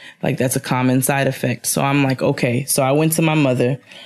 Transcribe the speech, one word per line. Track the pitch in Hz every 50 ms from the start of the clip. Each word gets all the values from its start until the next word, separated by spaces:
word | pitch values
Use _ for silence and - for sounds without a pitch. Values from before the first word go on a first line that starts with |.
| - - - _
Like, | - - 131
that's | - 120 135 -
a | -
common | - - 139 127 127 127 127 135
side | 127 - 143 139 135
effect. | 135 131 - - 131 - - -
So | - - -
I'm | 139 139 139 143 139
like, | 135 131 123
"Okay." | - 135 143 - - 123 120 127 139
So | - - -
I | 135 131
went | 139 151 160 165 160
to | -
my | 165 156 156
mother, | 156 143 135 127 120 127 123 143 - - - - - -